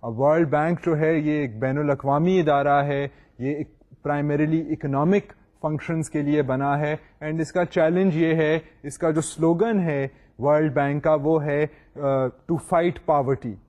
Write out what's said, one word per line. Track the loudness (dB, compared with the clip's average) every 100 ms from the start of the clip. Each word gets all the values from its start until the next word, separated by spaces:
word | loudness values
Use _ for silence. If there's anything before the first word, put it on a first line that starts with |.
اب | -8 0
ورلڈ | 2 2 2
بینک | 0 0 -2
جو | -2 0
ہے | 2 0
یہ | 0
ایک | -2 -2 -4
بین | -4 -2
الاقوامی | 0 -2 0 2 2 2
ادارہ | 2 2 4 2
ہے، | 2 -2 -4 -10 _ _
یہ | -6
ایک | -6 -8 _ _ -12 -4
primarily | -2 0 0 2 0 -2
اکنامک | -6 -4 0 2 2 0 -20 _ _
فنکشنز | -6 -6 -4 -6 -4
کے | -4
لیے | 0 0
بنا | 0 -2 0 -2
ہے، | -2 -4 -10 _
and | -8 -6
اس | -4
کا | -2
چیلنج | -2 2 2 4 2 2
یہ | 2
ہے، | 2 2 0 -4 _
اس | -16 -4
کا | 0
جو | 0
سلوگن | -4 0 0 2 2 0
ہے | 0 -2 -4 -8 _ _
ورلڈ | 2 2 2
بینک | 0 0 0
کا | 0 2
وہ | 2 0
ہے، | 0 -2 -2 -6 _ -6
آ، | -2 0
to | -2 -6 -4 -4 0
fight | 2 2 -2 0
poverty۔ | 0 2 -2 -4 -12